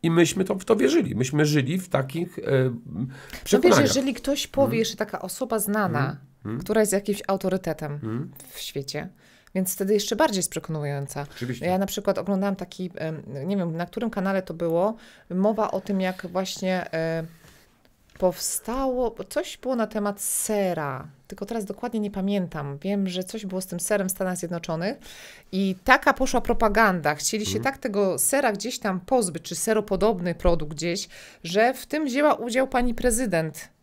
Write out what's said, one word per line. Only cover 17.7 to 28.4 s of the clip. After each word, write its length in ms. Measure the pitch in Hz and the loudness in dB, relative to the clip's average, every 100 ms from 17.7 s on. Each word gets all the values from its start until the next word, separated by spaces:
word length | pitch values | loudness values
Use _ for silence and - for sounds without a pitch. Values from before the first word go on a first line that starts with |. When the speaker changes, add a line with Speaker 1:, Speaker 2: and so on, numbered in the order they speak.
| _ _ _ _ - | _ _ _ _ 0
Speaker 2:
powstało, 960 | 185 180 - - - 254 269 254 240 226 - | 0 2 -4 -4 -4 -2 0 0 -2 -2 -4
coś 280 | 294 370 - | -4 -4 -6
było 200 | 247 247 | -2 0
na 100 | 220 | 0
temat 340 | 226 202 202 | 0 -2 -2
sera, 840 | - - - 208 190 165 143 131 - - _ | -4 -4 0 2 2 0 -2 -6 -10 -18 _
tylko 200 | 196 196 | -12 -6
teraz 180 | 226 | -6
dokładnie 360 | 202 196 247 226 | -6 -6 -4 -2
nie 100 | 208 | -2
pamiętam. 680 | 202 190 202 175 160 143 139 | -2 0 0 0 -6 -8 -6
Wiem, 260 | 190 202 190 | -2 0 0
że 160 | 180 | -2
coś 220 | 185 220 202 | -6 -8 -6
było 140 | 185 | -6
z 60 | 185 | -6
tym 140 | 175 | -6
serem 280 | - 208 190 | 0 0 0
w 40 | |
Stanach 240 | - 185 180 | -2 -4 -2
Zjednoczonych 600 | 170 170 165 160 185 277 - - - - - | -4 -6 -4 -2 -2 -4 -12 -18 -20 -20 -6
i 240 | 190 196 185 | 0 0 0
taka 280 | - 262 - | 4 6 6
poszła 260 | 269 262 254 | 2 2 2
propaganda. 760 | - 233 220 208 220 180 151 | 2 4 4 6 4 4 0
Chcieli 320 | 147 - 220 208 | 0 -2 -2 -2
się 100 | 196 | 0
Speaker 1:
Mhm. 80 | |
Speaker 2:
tak 140 | 269 269 | -2 -2
tego 360 | 254 202 196 165 | -4 0 2 2
sera 340 | - 269 | 2 2